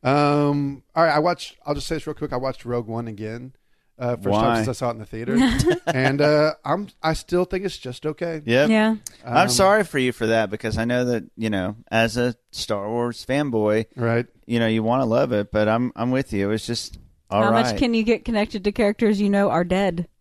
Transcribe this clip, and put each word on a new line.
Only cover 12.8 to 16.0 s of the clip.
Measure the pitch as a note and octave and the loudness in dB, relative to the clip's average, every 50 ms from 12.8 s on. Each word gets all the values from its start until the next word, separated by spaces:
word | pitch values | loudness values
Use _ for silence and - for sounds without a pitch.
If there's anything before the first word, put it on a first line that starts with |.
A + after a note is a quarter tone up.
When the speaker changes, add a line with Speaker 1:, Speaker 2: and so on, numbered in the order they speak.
| G2 G#2 | -4 -4
Speaker 2:
Wars | A2+ A#2+ A#2+ A#2+ A#2 - - | -4 -2 -4 -4 -6 -8 -6
fanboy, | - B2+ C#3+ D3 C#3+ A#2+ A2 G#2+ G#2+ G#2+ A2 A2+ - _ | -4 -2 -2 -2 0 0 0 2 2 2 0 -2 -4 _
Speaker 1:
Right. | - A#2+ A#2 A#2 A#2 B2 - _ _ _ | -4 -2 0 0 0 -2 -4 _ _ _
Speaker 2:
you | - A#2+ A#2 | -2 0 0
know, | A#2 | 2
you | A2+ A2 A2 G#2+ | 2 2 0 0
wanna | A2 A#2+ C3 C3+ | 0 0 0 0
love | A2+ A2 B2 C#3 C3+ A#2+ | 2 2 2 2 2 0
it, | G#2 G2+ G#2 - | -2 -2 0 0
but | G#2+ G#2+ G#2+ | 0 2 2
I'm, | A2 A#2 B2 B2 - | 2 0 0 -2 -4
I'm | - | -4